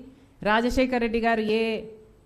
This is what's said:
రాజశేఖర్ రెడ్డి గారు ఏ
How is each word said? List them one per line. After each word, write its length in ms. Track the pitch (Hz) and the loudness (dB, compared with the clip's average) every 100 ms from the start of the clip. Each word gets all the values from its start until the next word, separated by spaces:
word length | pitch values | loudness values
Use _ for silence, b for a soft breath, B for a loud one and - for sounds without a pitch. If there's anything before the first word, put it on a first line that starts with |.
| - B B B | -14 B B B
రాజశేఖర్ 580 | 202 220 240 254 262 247 | 0 2 2 2 2 0
రెడ్డి 180 | 233 226 | 0 0
గారు 240 | 233 226 214 220 | 0 0 2 0
ఏ 60 | 226 214 - - - - | 0 -4 -8 -18 -20 -20